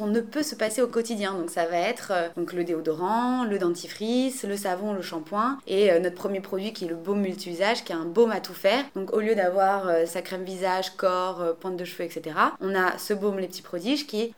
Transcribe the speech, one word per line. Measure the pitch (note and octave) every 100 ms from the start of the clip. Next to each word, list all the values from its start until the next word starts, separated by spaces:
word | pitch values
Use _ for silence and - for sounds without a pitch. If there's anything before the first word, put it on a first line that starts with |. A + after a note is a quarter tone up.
on | G#3
ne | A3+
peut | A3+ D4
se | D4
passer | A#3 A3 A3
au | A#3+
quotidien. | A#3 A#3 A3 G3
Donc | F3 E3
ça | - E3+
va | F3
être, | F#3+ B3 -
euh, | F#3 E3+
donc | E3+ E3
le | F3+
déodorant, | E3+ D#3+ D#3+ D#3 F3+ A3+ B3 B3+
le | A#3 G3
dentifrice, | F3 E3+ E3 - G#3+ B3 C4 C4
le | G3+ G3+
savon, | G3+ F3+ G#3+
le | G3
shampoing. | F3 E3 D#3 G#3 A#3+ C4+ -
Et, | F#3+ G#3
euh, | E3+
notre | F3+ F3
premier | G3 G3
produit | F#3+ F#3+ G#3
qui | A3 F3
est |
le | E3
baume | E3+ G3+
multi-usage, | G3 F3 F3+ E3+ G3 G3+
qui | -
est | E3+
un | E3
baume | F#3 A#3
à | F#3+
tout | -
faire. | F3 G3 B3 C#4
Donc | G3 F#3+
au | G#3+
lieu | G#3+
d'avoir, | A3 F3+ F#3+ F#3+ G3 F#3
euh, | E3 E3+
sa | F#3
crème | F3 F#3
visage, | F#3 F#3 F#3 F#3 F#3+ -
corps, | F#3+ F3+ F#3 F3+
euh, | E3+
pointe | E3 F#3+ F3+
de |
cheveux, | F3 -
et | E3+
cetera, | D#3+ D#3 D#3+ B3+ -
on | F#3+
a | F#3+ F#3 -
ce | -
baume | G3+ G3+ G3
les | F#3
petits | -
prodiges | - F3+ G3 D4 D4
qui | G#3+
est | A#3